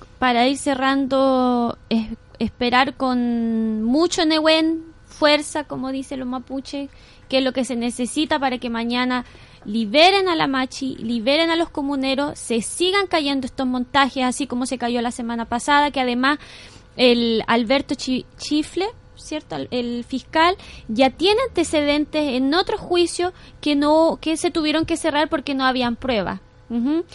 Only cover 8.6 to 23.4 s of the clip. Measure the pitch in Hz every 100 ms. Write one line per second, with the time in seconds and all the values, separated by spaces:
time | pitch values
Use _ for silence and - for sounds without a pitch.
8.6 | 247 226 233 247 254 254 247 - - -
9.6 | - 226 214 277 359 392 370 320 294 269
10.6 | 262 - 262 - 226 240 220 302 330 330
11.6 | 330 - 277 277 269 262 294 - - 233
12.6 | - - 359 403 381 330 277 277 254 -
13.6 | 262 254 247 277 269 269 254 247 277 240
14.6 | 262 254 240 240 240 247 233 233 226 233
15.6 | 294 285 294 277 254 240 269 294 - -
16.6 | - - - - 247 240 233 220 - 240
17.6 | 220 269 - 294 - 254 - - - 302
18.6 | 302 349 403 - - - - 311 - 294
19.6 | - 247 240 240 240 262 - 320 339 392
20.6 | - - - 220 269 - 370 427 508 370
21.6 | 311 311 294 294 294 302 294 247 269 339
22.6 | 403 427 - 349 339 - 349 -